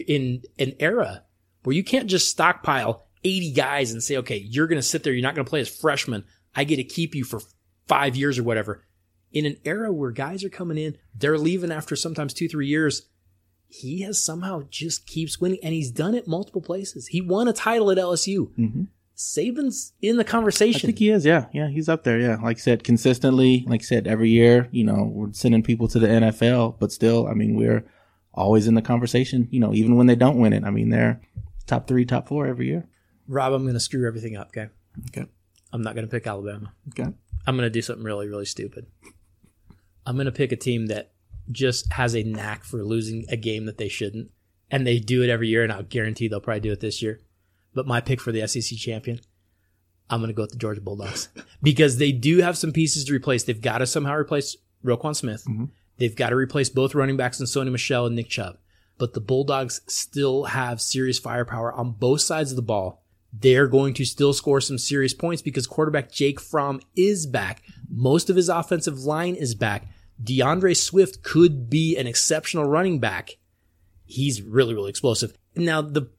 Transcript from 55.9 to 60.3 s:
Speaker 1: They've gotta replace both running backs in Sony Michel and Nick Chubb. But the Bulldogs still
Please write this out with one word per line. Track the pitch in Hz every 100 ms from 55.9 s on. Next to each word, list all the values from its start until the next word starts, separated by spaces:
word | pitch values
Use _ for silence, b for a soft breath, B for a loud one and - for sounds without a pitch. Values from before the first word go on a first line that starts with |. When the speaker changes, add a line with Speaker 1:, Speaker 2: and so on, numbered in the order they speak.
| -
Speaker 1:
They've | 120 107
gotta | 117 127
replace | 131 147 123
both | 131 135
running | 147 135 135
backs | 123 -
in | 123
Sony | 139 131
Michel | 123 - 123 120
and | 117
Nick | 113
Chubb. | 95 92 - _ _ _ -
But | 123
the | 117
Bulldogs | 107 131 143 135 123 - -
still | - - 143 139